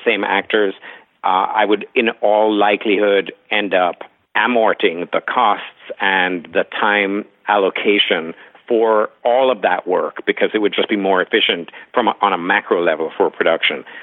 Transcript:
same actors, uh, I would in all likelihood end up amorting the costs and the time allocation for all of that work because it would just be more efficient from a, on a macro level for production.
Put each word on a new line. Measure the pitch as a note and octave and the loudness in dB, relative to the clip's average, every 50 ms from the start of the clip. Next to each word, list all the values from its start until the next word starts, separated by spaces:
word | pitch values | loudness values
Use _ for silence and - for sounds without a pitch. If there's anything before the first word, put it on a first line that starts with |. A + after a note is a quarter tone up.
| - | -2
same | A#2+ A2 G2 G#2 | -2 -2 0 -2
actors, | G2+ F#2+ G2 G2 - - G#2+ G#2 F#2+ F#2+ - - - - - - _ _ _ | -2 -2 -2 0 0 0 2 2 0 -2 -6 -14 -20 -20 -20 -20 _ _ _
uh, | - G2 F#2 F#2 G2 - - | -2 0 2 2 0 0 0
I | G#2+ G#2+ | 0 2
would | G2 G#2+ G2+ G#2 - - | 2 0 0 -2 -4 -2
in | B2+ A#2 A2+ - - | -2 0 0 -2 -2
all | - G#2 G#2 G#2+ A2 A2 | 0 2 2 4 2 2
likelihood | G#2+ G2+ G2+ G#2 G#2 G2+ - A2 G2 F#2+ G#2 G2+ G2+ G2 F2+ F2 - - _ - | 2 2 2 2 2 0 0 0 0 2 2 2 2 0 0 -4 -10 -18 _ -4
end | G#2+ G#2 G#2 F#2+ F#2+ | -4 -4 -2 0 0
up | F#2 F2+ F2 E2 - - - _ _ _ _ - | 0 0 0 -2 -6 -12 -20 _ _ _ _ -2
amorting | G#2 G#2+ A#2 B2 A#2 A2 G#2 F2 - - F#2+ E2 E2+ F2 - | -2 0 0 2 2 2 2 2 2 0 -2 -2 -4 -6 -6
the | - F#2+ | -6 -6
costs | - - - B2+ A#2+ G#2+ G2+ F2+ - - - - - - G2 - | -4 -2 0 0 2 2 0 -2 -6 -12 -20 -20 -18 -16 -8 -4
and | G2+ G2 F#2+ F#2+ F#2 F#2 F#2 F2 D#2 D#2+ E2 | -2 0 0 0 0 -2 -2 -6 -8 -4 -4
the | F#2+ F2+ - - - | -4 -4 -4 -4 -2
time | A2+ G#2 G#2 G#2 G2+ G2 G2+ G#2 G2+ - _ _ _ - | 0 0 2 2 0 0 -2 -6 -8 -10 _ _ _ 0
allocation | G#2 G#2 F#2+ F#2 - - - A2+ G#2 G2+ G2 - G2+ E2+ D#2+ E2 - - - - - - _ | 0 2 2 0 -2 -2 0 0 2 2 2 0 -2 -2 -2 -6 -12 -14 -20 -20 -20 -16 _
for | - B2 A2 A2+ A2+ A2 G#2+ G#2 - - _ | -2 0 2 2 4 2 2 0 -2 -6 _
all | - B2 A#2+ B2+ C3+ B2+ | 0 2 2 4 2 2
of | B2+ G2 | 2 0
that | F#2+ G2 F2+ F#2 - | 0 0 0 0 0
work | F2+ F#2 E2+ D#2 - - - - | -2 -2 0 -2 -4 -6 -4 -4
because | - G2+ - G#2 F#2+ - | -4 0 0 0 0 0
it | A2 | 0
would | G#2 G2 F#2 | 0 0 0
just | - F#2+ - | -2 -2 0
be | A2 | -2
more | G2+ G2 F#2+ F#2+ F#2 | 0 0 2 2 0
efficient | F2 - - A2 - - - F2 D#2+ - - - - - | 2 0 0 0 2 0 -2 -4 -6 -10 -16 -20 -20 -4
from | - B2 A2+ G2 | -2 0 0 0
a, | - - | 0 0
on | G2+ G2+ | 0 0
a | F#2+ F2 | 0 0
macro | E2+ F#2 G2 G#2 - - G#2+ F2+ | 0 0 0 0 0 0 0 2
level | F2 E2+ D#2+ D2+ D#2+ D#2 - | 2 0 0 0 -4 -4 -2
for | - G2 D#2+ | 0 0 0
production. | - - E2+ E2 E2 D#2+ - - - C2+ - - - - | 0 0 0 0 2 2 0 -2 -4 -4 -10 -14 -18 -20